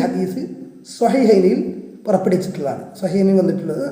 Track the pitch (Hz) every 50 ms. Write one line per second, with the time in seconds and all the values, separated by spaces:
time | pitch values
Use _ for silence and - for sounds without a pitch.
0 | - - - 185 185 - - - - - - - - - - - - - - -
1 | - 190 262 269 254 214 214 190 180 190 240 - - - - - - - - -
2 | - 220 196 185 - 185 185 180 - - - 165 143 135 120 - - - - -
3 | 190 175 170 196 190 196 196 190 180 - - - - 160 151 - 269 285